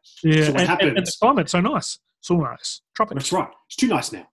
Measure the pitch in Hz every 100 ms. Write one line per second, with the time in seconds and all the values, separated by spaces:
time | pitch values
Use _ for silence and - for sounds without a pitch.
0 | _ - 160 156 151 160 185 185 175 196
1 | 180 - 226 - 151 175 202 285 - -
2 | _ _ - 175 135 120 - - _ -
3 | 220 139 135 185 - - - - - 143
4 | - 95 -